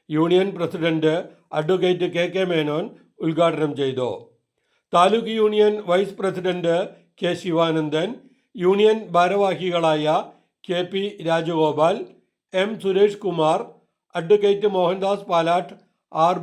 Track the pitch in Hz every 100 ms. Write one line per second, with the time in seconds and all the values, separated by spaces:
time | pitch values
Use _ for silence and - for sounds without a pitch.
0 | - 151 170 185 196 170 165 180 165 160
1 | 156 165 - - _ 151 156 185 180 180
2 | 175 170 175 185 185 165 151 156 214 -
3 | _ _ 165 160 170 151 151 135 135 123
4 | 120 95 - _ _ _ _ _ _ 170
5 | 185 226 226 220 214 208 208 208 175 180
6 | 196 - 190 165 180 180 170 170 202 -
7 | _ _ 175 175 190 165 165 160 151 156
8 | 190 262 _ _ _ 214 180 196 214 220
9 | 185 170 180 202 196 156 180 175 160 156
10 | 151 175 - - _ _ - 175 180 196
11 | 202 202 160 165 165 165 156 147 165 220
12 | 359 _ _ _ _ 190 202 208 196 185
13 | 208 202 202 170 156 185 - - _ _
14 | _ 180 165 208 202 202 208 190 175 190
15 | 196 202 202 170 165 175 180 - _ _
16 | _ 156 170 180